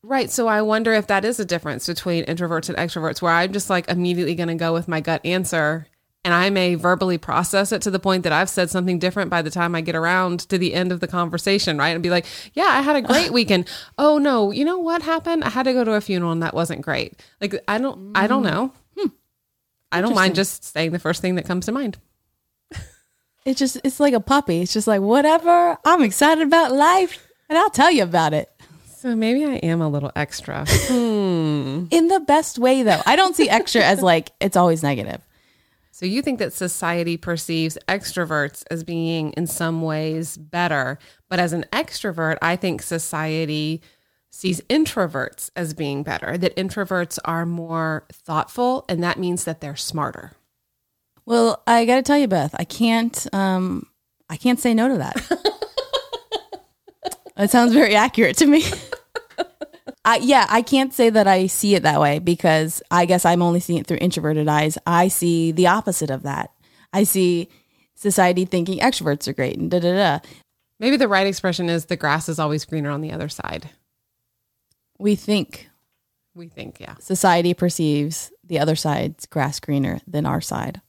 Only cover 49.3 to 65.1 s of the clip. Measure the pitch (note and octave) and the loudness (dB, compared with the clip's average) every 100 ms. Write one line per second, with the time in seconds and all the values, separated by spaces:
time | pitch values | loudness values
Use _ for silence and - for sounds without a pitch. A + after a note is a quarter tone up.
49.3 | F3 - D#3+ D3 - - D#3+ C#3 - - | -4 -6 -8 -10 -10 -8 -6 -6 -8 -18
50.3 | _ _ _ _ _ _ _ _ _ - | _ _ _ _ _ _ _ _ _ -2
51.3 | A#3 A#3 - - A#3 A#3 B3+ C4 D4 C4 | 2 2 0 2 4 4 2 4 2 2
52.3 | F#3 D3 - E3+ - A3+ A3+ A#3 - - | 0 -2 -4 -10 -2 0 2 -2 -6 -6
53.3 | G3 G3 F#3 F#3 F3+ - _ _ _ _ | -2 0 0 -2 -6 -10 _ _ _ _
54.3 | D#3+ B3 A#3+ B3 A3 B3 A#3+ C3+ - - | -4 0 0 2 2 2 0 -2 -6 -6
55.3 | E4 G#4+ - G#4+ - C5+ C5+ - A#4 _ | -4 -4 -6 -8 -8 -6 -6 -6 -16 _
56.3 | A4 - - _ _ - _ F4+ - - | -12 -10 -20 _ _ -20 _ -12 -12 -16
57.3 | - G3+ B3 A#3+ A#3 A3+ G#3 A3 - G3 | -2 4 6 6 6 6 6 4 4 2
58.3 | - D4+ D4 - - - - _ - - | 6 6 6 4 -6 -10 -16 _ -16 -16
59.3 | - F4 _ - - - - A3 A#3 B3 | -8 -8 _ -18 -16 -20 0 2 4 6
60.3 | C#4 G#3 A3 A#3+ C4+ C4 - A#3 A3 G3 | 6 6 2 4 2 2 4 4 6 6
61.3 | F#3 F#3+ - G3+ G3 D#3 D3 D3 D3 F3 | 4 2 0 2 4 4 4 2 2 0
62.3 | E3+ F3 D#3 D#3+ - - F3 F3 F3+ F3 | 2 4 4 2 -6 -2 2 4 4 4
63.3 | F3 F3 F3 - E3+ - F#3 F3+ E3 D#3 | 4 4 2 0 -4 -2 -2 -2 0 -2
64.3 | D3+ D3+ D3+ D#3 D#3 - E3+ F#3 | 0 0 2 0 -2 0 2 2